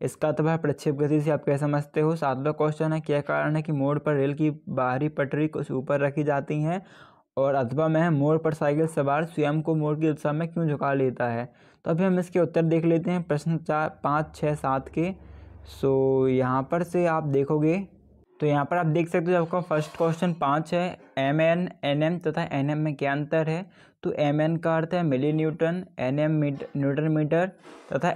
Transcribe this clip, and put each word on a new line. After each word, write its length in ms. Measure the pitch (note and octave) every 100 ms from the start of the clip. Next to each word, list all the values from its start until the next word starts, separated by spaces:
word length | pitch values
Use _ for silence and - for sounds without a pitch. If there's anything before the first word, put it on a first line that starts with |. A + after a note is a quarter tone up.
इसका 260 | C3+ - D#3
अथवा 280 | D3+ D#3+ E3
प्रक्षेप 380 | F3+ F#3+ D#3
गति 260 | C#3+ D3 D3+
से 100 | D3
आप 140 | C#3+
क्या 120 | - C#3+
समझते 440 | D3 D3 D3 D#3
हो। 140 | D3+ E3
सातवां 360 | C#3+ C3 C#3+
क्वेश्चन 400 | D3+ D3+ D3+ D#3
है, 80 | D#3+
क्या 200 | D#3 C#3+
कारण 360 | C#3+ D3 D3+ D#3
है 60 |
कि 100 | D3+
मोड़ 260 | D3 C3+ D3
पर 160 | D3+
रेल 200 | D3 C#3
की 160 | C#3+ D3+ D3 -
बाहरी 400 | C3+ B2+ B2+ D3+
पटरी 400 | D3+ C#3 C#3+ D#3
कुछ 220 | D#3 D3
ऊपर 300 | C3+ C3+ C#3+
रखी 240 | C#3 C#3+
जाती 360 | D3 C#3+ C3+ D3+
हैं 180 | D3+ F3+ - - - _ _ -
और 180 | C3+
अथवा 340 | C#3 A#2+ C3 D#3+
में 200 | D#3+ F3
मोड़ 260 | D3 C#3+ D#3
पर 160 | D#3+
साइकिल 320 | D3+ D3 D3 D#3+
सवार 380 | D#3+ C#3 C#3+
स्वयं 360 | E3 - D3 D#3
को 120 | D#3
मोड़ 240 | D#3+ D3+ D3+
की 140 | D#3
दिशा 200 | D3 D3+
में 140 | D3 E3+
क्यों 200 | E3 D#3+
झुका 240 | C#3+ C#3
लेता 340 | C#3 C3 A#2+ B2
है। 240 | A#2 B2 - - _
तो 60 | -
अभी 140 | E3
हम 140 | F#3+ F3+
इसके 220 | F3 F#3
उत्तर 220 | E3 E3+
देख 220 | E3 E3
लेते 260 | E3 E3 E3
हैं 120 | F3+
प्रश्न 360 | E3+ D3 E3 D#3+
चार, 300 | D#3+ D3+ D#3 -
पाँच, 300 | D3 D3 D#3
छः, 200 | - D3+
सात 340 | D3+ C#3 C3+ C3+
के। 240 | - E3+ F#3+ - - - - - -
सो 480 | C#3 C3+ C3+ C3+ C3
यहाँ 340 | B2+ B2+ B2+
पर 200 | C3+ E3+
से 240 | F3 F3+ F3
आप 180 | D#3+
देखोगे 640 | D#3 C#3 C#3 D#3 D#3 F3+ F#3+ - - - _ -
तो 60 | D3+
यहाँ 180 | C#3+
पर 120 | C#3 F3
आप 100 | E3+
देख 220 | D#3 E3+
सकते 260 | F#3 E3+
हो, 80 | F3+
आपका 160 | E3 F3+
फर्स्ट 360 | F3 D#3 - -
क्वेश्चन 360 | E3 E3 F3+
पाँच 400 | E3+ C#3+ D3 D#3+
है, 240 | F3 F3 - - -
एमएन, 500 | C3+ D3+ D#3+ E3+ F#3 -
एनएम 340 | C#3+ C#3+ D#3 F3
तथा 240 | D#3 D3+ E3+
एनएम 260 | C#3 C#3 D3+
में 160 | D#3
क्या 180 | C#3 C#3
अंतर 360 | C#3 D3 D#3+ D#3
है। 400 | D#3+ F#3+ - - _
तो 100 | F3+
एमएन 440 | - C#3+ D3 D#3 E3
का 200 | E3 D#3+
अर्थ 140 | E3
है 100 | F3+
मिली 300 | E3+ C3 D3
न्यूटन, 500 | D#3 D#3 D#3 D#3+ F3 - -
एनएम 340 | B2+ C#3+ D3+
मीट-, 320 | D#3 D3 C#3 - C#3+
न्यूटन 320 | C#3 C#3 D#3
मीटर 420 | D#3 D3+ E3 F#3 - - - -
तथा 200 | C3+ -